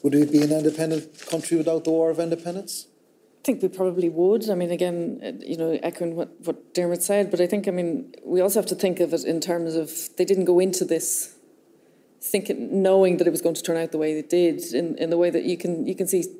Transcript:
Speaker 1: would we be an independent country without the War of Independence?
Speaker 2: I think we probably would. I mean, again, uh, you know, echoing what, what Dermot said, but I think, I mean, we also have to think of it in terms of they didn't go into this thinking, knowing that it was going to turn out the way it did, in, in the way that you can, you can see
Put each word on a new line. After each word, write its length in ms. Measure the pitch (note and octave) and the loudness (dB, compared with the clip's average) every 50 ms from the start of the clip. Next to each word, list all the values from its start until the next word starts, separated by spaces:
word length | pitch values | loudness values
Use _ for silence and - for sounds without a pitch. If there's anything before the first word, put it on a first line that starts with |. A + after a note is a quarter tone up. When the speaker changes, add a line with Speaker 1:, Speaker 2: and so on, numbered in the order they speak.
Speaker 1:
would 120 | - D3 C#3 | 0 2 4
we 120 | D3 D3 | 4 4
be 160 | D3 D3+ D3 | 6 4 4
an 100 | D3+ D3 | 4 4
independent 760 | D#3 D#3 D3+ D#3+ D3+ D#3+ D#3+ D#3+ D#3+ D3+ D3 - - - - | 2 2 2 0 0 0 -2 -2 -2 -4 -4 -8 -16 -20 -8
country 300 | - E3+ D#3+ D#3 - E3+ | -6 -4 -4 -2 0 0
without 280 | E3 D3+ E3 E3 D#3+ D#3+ | 0 2 0 0 0 0
the 60 | E3 | 0
War 200 | D#3+ E3 E3 D#3+ | 2 2 2 2
of 100 | D#3+ E3 | 2 0
Independence? 680 | E3+ E3 E3+ E3 E3 F3 F3 G3 G3+ - - - - - _ _ _ _ _ _ _ _ _ _ | -2 -2 -4 -4 -4 -8 -8 -8 -10 -10 -12 -14 -14 -18 _ _ _ _ _ _ _ _ _ _
Speaker 2:
I 20 | |
think 200 | - - A#3 - | -2 -2 0 0
we 60 | F#3+ F#3 | -2 -2
probably 420 | F#3 - F#3 F#3 E3+ F#3 F3 E3+ | -2 0 -2 0 0 0 0 0
would. 400 | D#3 E3 F3 F#3+ G#3+ A3+ - A3 | 2 2 4 4 4 2 2 0
I 40 | G3 | -2
mean, 160 | F3+ F3+ E3+ | -2 0 -2
again, 500 | F3 E3+ F3+ F3+ F3 E3+ E3+ - - - - | -2 -2 -2 -2 -2 -4 -4 -6 -6 -8 -10
uh, 200 | G2 - - - | -10 -12 -12 -8
you 120 | - E3+ | -8 -6
know, 140 | E3 D#3+ E3 D#3+ - | -4 -2 -2 -2 -2
echoing 320 | - E3 E3 - F3 E3+ E3 | -4 -6 -6 -4 -6 -6 -4
what, 140 | E3+ E3+ - - - - | -6 -8 -8 -10 -10 -8
what 300 | E3 D#3+ - - _ _ | -8 -8 -8 -10 _ _
Dermot 280 | F3+ F3 E3+ F3 E3+ | -2 0 0 -2 -2
said, 280 | - - G3+ G3+ G3+ F3+ | -2 0 2 0 2 0
but 100 | - F3 | 2 0
I 60 | F3+ | 2
think, 200 | F3 G#3+ G3+ G3 | 2 2 0 0
I 40 | G3+ | -2
mean, 440 | F3+ F3+ F3 E3+ D#3+ - - - - - | -2 -2 -2 -2 -2 -4 -6 -10 -16 -16
we 200 | - - F3+ F#3 | -6 0 2 2
also 180 | F3+ G3+ G3 A3 | 2 4 2 2
have 80 | G3 - | 0 0
to 60 | F#3 | -2
think 260 | F#3+ - F#3 E3+ F3 | 0 0 0 2 2
of 140 | F3 D3 E3 | 0 0 0
it 100 | E3 - | -2 -2
in 160 | - E3 E3 | -2 -2 -2
terms 340 | D3+ F#3+ E3+ E3+ E3+ E3 D#3+ | -2 -2 -2 -2 -2 -2 -2
of 160 | E3 D#3 D3+ - - - - - | -2 -4 -4 -6 -10 -10 -10 -2
they 100 | - F3+ | -2 0
didn't 180 | E3 G3 F#3+ F3+ | 2 2 2 4
go 160 | F3 F3 F3 | 4 4 4
into 240 | F#3 F#3+ F#3 - F3+ | 4 4 0 -2 0
this 500 | C#3 E3 D#3+ E3 - - - - - - _ _ _ _ _ _ _ _ _ _ _ _ _ _ _ _ _ | 0 0 -2 -2 -2 -4 -4 -6 -8 -12 _ _ _ _ _ _ _ _ _ _ _ _ _ _ _ _ _
thinking, 640 | - - - G3 F#3+ - E3+ - - - - G3 | -6 -4 -2 -2 -2 -4 -6 -6 -4 -2 0 2
knowing 340 | F#3+ F#3+ F#3+ F#3+ F#3+ F3+ F3 | 4 4 6 6 6 4 4
that 100 | - E3+ | 4 2
it 40 | E3+ | 2
was 100 | D#3+ E3+ | 2 2
going 140 | - E3+ D#3+ | 0 -2 -2
to 80 | - | -2
turn 160 | - - E3 E3 | -4 -2 -2 -2
out 140 | E3 D#3+ | -2 -2
the 60 | - D#3 | -2 -2
way 140 | D#3 D#3 | -2 -2
it 160 | D#3 D#3 D3+ - | -2 -4 -2 0
did, 460 | F3 F3+ F3 E3+ D3+ - - - A#2 | 2 4 4 4 2 0 -6 -4 -2
in, 200 | C3+ E3+ E3 - - | -2 -2 -2 -4 -4
in 100 | E3 E3 | -2 0
the 80 | E3+ | 2
way 140 | E3+ F3 F3 | 2 2 2
that 140 | D#3 E3 - | 2 0 0
you 120 | F3+ F3 | 0 -2
can, 300 | E3+ - F3 F3 E3 - | -2 -2 -4 -4 -2 -4
you 80 | - - | -4 -4
can 120 | - F#3 | -4 -2
see 160 | F3+ G3 F3+ E3 - - | 0 0 0 0 -2 -6